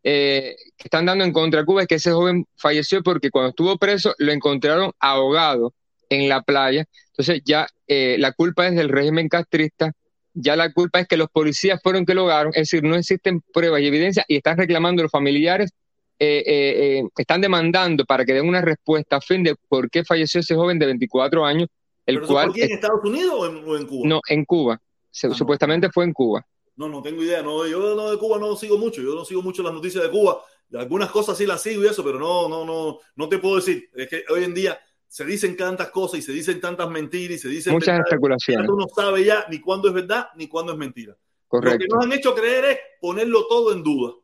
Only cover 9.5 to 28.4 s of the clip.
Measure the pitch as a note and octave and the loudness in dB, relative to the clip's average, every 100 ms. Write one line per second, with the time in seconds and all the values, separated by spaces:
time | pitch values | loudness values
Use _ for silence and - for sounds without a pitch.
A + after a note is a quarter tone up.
9.5 | D#3+ D#3 _ D#3+ - _ _ _ E3+ C3 | 0 0 _ -4 -4 _ _ _ -4 0
10.5 | D#3 E3+ F3 F3 F3+ F3+ D#3+ D#3 D#3+ D3+ | 2 0 0 2 0 2 0 2 0 0
11.5 | C#3+ F#3+ F#3 F#3 F#3+ F3+ F#3 F#3 D3+ D3+ | 0 0 0 0 2 2 2 2 2 2
12.5 | D#3+ D#3 E3 D3+ E3+ F3 F#3+ F#3+ F3 _ | 0 0 0 2 0 0 0 0 -2 _
13.5 | E3+ E3+ D3+ C#3+ D3 F3+ F#3+ - C#3+ D#3 | 0 2 2 2 2 2 0 0 2 2
14.5 | E3 F3+ E3 F3 F3+ D#3+ D3 C#3 C#3+ E3 | 0 2 2 2 2 0 0 2 2 2
15.5 | F#3+ G3 _ _ _ _ _ D3 D3 - | 2 -2 _ _ _ _ _ 2 2 2
16.5 | C#3+ C#3 B2+ C#3+ C3+ A#2 - C3 E3+ G3 | 2 2 2 2 0 -2 -6 -2 0 2
17.5 | F3+ E3 F#3 F3+ D3+ C3 C3 B2+ C3+ D#3+ | 2 2 2 2 0 2 2 2 2 2
18.5 | F3+ E3 D3+ - D#3 D3+ C#3 - F#3 E3+ | 2 0 -2 0 -2 0 -4 0 2 2
19.5 | D3 _ C3+ B2 E3 - E3 D#3 E3+ D#3+ | -2 _ 0 0 -2 0 0 2 0 0
20.5 | E3 F3 E3+ C#3+ B2+ A#2+ C3 C3+ E3 D3 | 2 2 2 0 0 -2 0 2 2 2
21.5 | D3+ E3+ _ _ _ - C3 D3+ C#3+ E3 | 0 -2 _ _ _ -2 -2 2 2 2
22.5 | A#3 A3+ G3+ G#3+ G#3+ G3+ C4+ F#4 C#4 E3+ | 0 -2 0 -2 0 -2 -2 -2 -2 -4
23.5 | D#3 D#3 D3+ C3+ C3+ D3+ D#3 - D3+ D3 | -6 -6 -6 -6 -2 0 0 0 -2 0
24.5 | F3 B2+ A2+ _ _ _ - B2+ A#2+ C#3 | 0 0 -2 _ _ _ -6 -4 -2 -2
25.5 | C#3+ D3+ E3 F3+ - F3 D#3 A#2+ G#2+ - | 0 0 0 0 0 0 0 0 0 -6
26.5 | _ _ - D3+ C#3+ D3 E3 E3 E3+ D3 | _ _ -14 -12 -10 -12 -6 -4 -4 -4
27.5 | D#3 E3 E3 G#3 G#3+ G#3+ G#3 A3 G#3 | -4 -4 -2 -2 -2 -4 -4 -2 -2